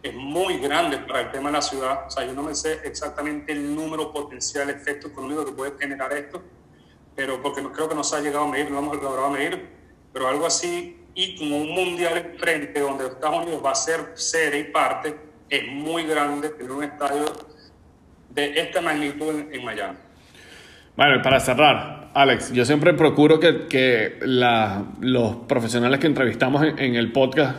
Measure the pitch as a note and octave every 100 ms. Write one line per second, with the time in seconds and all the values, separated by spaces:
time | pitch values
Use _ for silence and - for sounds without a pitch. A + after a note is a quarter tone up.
0 | C#3 A#2+ C3+ D#3 F#3+ D#3 C#3 D#3 E3+ C3+
1 | - B2+ A#2 C3+ C#3+ D3 C#3+ C3+ C3 C#3
2 | - - B2+ C3 D3+ D3 D#3 D#3 C#3+ -
3 | D3 C#3+ D3 D3 D3 D3 C#3+ D3+ D#3 D#3
4 | D3 D3 C#3+ B2+ - C#3+ C#3 C#3+ - C#3+
5 | D3+ C3+ C3 D3+ C#3 B2+ C3+ C#3 C#3 C3+
6 | C3+ C#3+ C#3+ F3 - - - - - -
7 | - - C3+ B2+ C#3+ C#3 C#3 - D#3+ D#3
8 | D3 D3+ C#3+ C#3+ D3 D3 D3 C#3+ D3 D3
9 | C#3 C3 C3+ C3+ D3+ F3+ - - - -
10 | _ C3 B2+ C#3+ E3 - F3 F3 - -
11 | - - D4 - D3+ D3 D#3 F3 F3+ E3+
12 | E3+ E3+ - - E3+ D#3 C#3+ C#3+ C#3+ C3+
13 | C3 - D3+ D3 E3+ D3 C3+ - - E3
14 | - - - E3 D#3 D3 D3+ D#3+ C3+ -
15 | D#3 D3+ - - - C#3 - C#3 D#3 E3
16 | D#3+ D#3 D3 C#3+ D3+ - B2+ C3+ D3 -
17 | C#3+ C#3+ D3+ - - - - - - -
18 | _ - - - C#3+ D3 D#3+ F#3 E3+ D3+
19 | C#3+ C#3+ D#3 D3+ D3 C3+ A#2+ G#2+ G2 F#2
20 | - - - - - - - - - -
21 | C#3+ B2+ C3 C3 - B2 D3+ B2 - -
22 | - C3+ C#3 A#2 - A#2+ A#2+ D3+ F3 D3+
23 | D#3 C#3+ D3+ D#3 E3+ C3 - C3+ C3 A#2+
24 | G#2+ - - B2+ B2 A2+ G#2+ G2 G2+ -
25 | B2 B2+ A#2 A#2 - C3 A2+ A#2+ B2 C#3
26 | D#3 D3 B2+ A2 C3 C#3+ D#3 D3 C3+ A#2+
27 | A2+ C#3 C3 C#3+ C3+